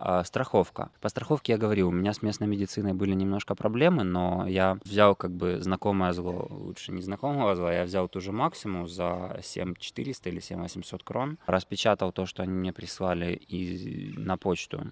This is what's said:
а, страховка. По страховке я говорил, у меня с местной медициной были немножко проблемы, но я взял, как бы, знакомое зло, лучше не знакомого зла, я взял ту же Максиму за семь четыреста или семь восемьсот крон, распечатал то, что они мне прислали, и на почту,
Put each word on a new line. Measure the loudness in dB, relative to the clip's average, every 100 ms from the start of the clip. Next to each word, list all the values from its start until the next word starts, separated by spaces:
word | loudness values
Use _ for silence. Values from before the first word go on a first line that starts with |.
а, | 0 2
страховка. | 2 -2 4 4 4 -2 -10 -6
По | -6
страховке | -4 0 0 2
я | 2
говорил, | 4 4 4
у |
меня | 4 0
с | 0
местной | -2 0 0
медициной | 0 -2 -2 -2
были | 0 2
немножко | 2 2 0 -2
проблемы, | -2 0 4 4 4
но | 2 2 2 0 0
я | 4 4 2 0
взял, | 8 8
как | 8 0
бы, | -2 0 0
знакомое | 0 0 2 4 4
зло, | 2 -2 -4 -6
лучше | -8 -10 -12 -8
не | -6
знакомого | -6 -4 -2 2 2 4
зла, | 2
я | 0
взял | 0 0 -2
ту | -4
же | -6
Максиму | -2 -2 -2 -6 -6 -6
за | -4 -2 -2 -6 -10
семь | -8 -6 -6 -6
четыреста | -10 -8 -8 -6 -8
или | -8
семь | -8 -8
восемьсот | -6 -8 -10 -12
крон, | -6 -4 -4 -6 0
распечатал | 0 0 0 2 2 0
то, | -2 -4
что | -4
они | -4
мне | -2 -4
прислали, | -6 -12 -4 -2 0 -2
и | -4 -6 -6 -4 -6 -8 -8 -8 -8
на | -4 -2
почту, | 0 -2 -4 -8 -8